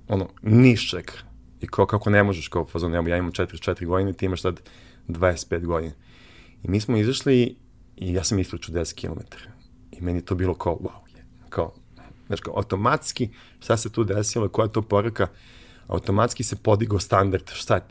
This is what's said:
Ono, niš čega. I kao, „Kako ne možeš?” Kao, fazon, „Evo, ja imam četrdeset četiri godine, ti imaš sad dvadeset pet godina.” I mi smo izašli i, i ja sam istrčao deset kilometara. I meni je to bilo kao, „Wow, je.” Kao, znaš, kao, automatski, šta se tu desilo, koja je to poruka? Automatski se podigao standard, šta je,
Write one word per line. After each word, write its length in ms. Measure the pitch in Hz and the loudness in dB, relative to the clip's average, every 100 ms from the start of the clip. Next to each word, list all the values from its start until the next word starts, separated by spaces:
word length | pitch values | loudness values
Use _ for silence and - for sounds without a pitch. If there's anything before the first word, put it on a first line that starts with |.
| - | -4
Ono, 200 | 101 90 - | -2 -4 -4
niš 480 | 110 113 127 110 - | 4 8 8 6 0
čega. 220 | 87 - - - - - - | -6 -10 -16 -18 -20 -20 -14
I 60 | - | -6
kao, 200 | - 98 | 0 2
„Kako 240 | 104 104 | 2 4
ne 120 | 104 | 4
možeš?” 260 | 101 87 - | 4 2 -4
Kao, 180 | 87 80 | -4 -4
fazon, 280 | 85 85 | -4 -2
„Evo, 140 | 85 85 | 0 0
ja 80 | 87 | 0
imam 160 | 87 | -2
četrdeset 320 | - 90 85 | -4 -4 -4
četiri 220 | - 87 85 | -4 -4 0
godine, 260 | 92 98 | 0 0
ti 140 | 87 95 | -2 -4
imaš 160 | 90 | -2
sad 180 | 92 85 - - - - - | -4 -4 -10 -20 -20 -16 -10
dvadeset 400 | 85 90 87 - | 0 2 0 -2
pet 180 | 87 85 | -4 -2
godina.” 260 | 82 80 - - - - - - - | -2 -4 -10 -20 -20 -20 -20 -20 -12
I 60 | - | -2
mi 120 | 101 | -2
smo 160 | 107 113 | 2 2
izašli 460 | 107 131 143 127 | 2 0 2 4
i, 140 | 120 - - - - - | 2 -2 -20 -20 -20 -8
i 160 | 92 | -4
ja 120 | 90 | -2
sam 140 | - 98 | 0 0
istrčao 360 | 90 85 - | -2 -6 -6
deset 220 | 82 82 - | -4 -4 -6
kilometara. 540 | 87 82 - - - - - - - | -10 -10 -12 -20 -20 -20 -20 -20 -20
I 80 | - | -8
meni 180 | 90 87 | -4 -4
je 60 | |
to 100 | - | -2
bilo 200 | 92 92 | -2 -2
kao, 220 | 85 87 80 | -2 -2 -4
„Wow, 400 | - - - - | -6 -12 -20 -20
je.” 80 | - - - | -20 -20 -10
Kao, 260 | - 82 - - - - - - | -4 -4 -6 -20 -20 -20 -16 -8
znaš, 140 | 82 | -8
kao, 160 | - - | -6 -6
automatski, 720 | - 95 113 151 - - 113 - - - | -4 0 0 0 -2 -4 -6 -8 -20 -8
šta 160 | - 113 | -2 0
se 160 | 107 | 0
tu 120 | 117 | -2
desilo, 440 | 104 101 104 120 101 | 0 0 -2 -2 -2
koja 180 | - 110 | 0 0
je 60 | |
to 100 | 113 | 0
poruka? 440 | 107 101 113 110 92 - - - - - - | 0 2 2 0 -2 -4 -20 -20 -20 -20 -6
Automatski 560 | - - 98 120 - | -4 0 2 2 0
se 140 | 113 104 | -4 -2
podigao 420 | 107 101 104 101 | 2 2 2 0
standard, 520 | - 101 98 92 - | 2 2 4 0 -4
šta 200 | - - | -8 0
je, 80 | 98 - | 0 -2